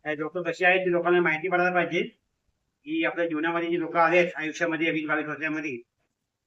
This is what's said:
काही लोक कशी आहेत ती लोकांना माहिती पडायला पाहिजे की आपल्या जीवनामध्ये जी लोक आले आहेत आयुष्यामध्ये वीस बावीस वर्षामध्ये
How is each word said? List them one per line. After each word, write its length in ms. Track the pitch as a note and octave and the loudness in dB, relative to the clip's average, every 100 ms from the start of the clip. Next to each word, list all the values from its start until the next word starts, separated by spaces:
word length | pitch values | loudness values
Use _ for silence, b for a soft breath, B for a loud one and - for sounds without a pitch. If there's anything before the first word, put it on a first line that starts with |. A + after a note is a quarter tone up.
काही 160 | D3+ D3+ | -4 -4
लोक 180 | D#3 F#3 | -4 -4
कशी 280 | E3+ E3 F3+ | -6 2 4
आहेत 200 | F#3 F3+ | 4 2
ती 60 | |
लोकांना 300 | F3 F3 F3 | 0 4 4
माहिती 280 | E3+ D#3 F#3 | 4 0 0
पडायला 240 | F3 F3+ | 2 2
पाहिजे 280 | F3+ E3 E3+ | 2 0 -2
की 1000 | A#3+ _ _ _ _ _ _ _ - D#3+ D#3+ | -4 _ _ _ _ _ _ _ -6 -2 -2
आपल्या 220 | E3+ E3+ | -2 -2
जीवनामध्ये 420 | D3+ E3 E3+ E3+ | -2 -2 -2 -2
जी 100 | E3+ | -2
लोक 160 | D#3+ E3+ | -2 2
आले 220 | E3 F3 | 4 4
आहेत 140 | F3 - | 2 -2
आयुष्यामध्ये 560 | D#3 C#3+ E3 D#3 E3 | -8 -2 -2 0 0
वीस 160 | D#3+ D3+ | -2 -2
बावीस 200 | D3+ D3+ | -4 -4
वर्षामध्ये 480 | C#3+ D#3 D#3 D3+ A#2+ - _ _ _ _ _ | -6 -4 -4 -6 -10 -12 _ _ _ _ _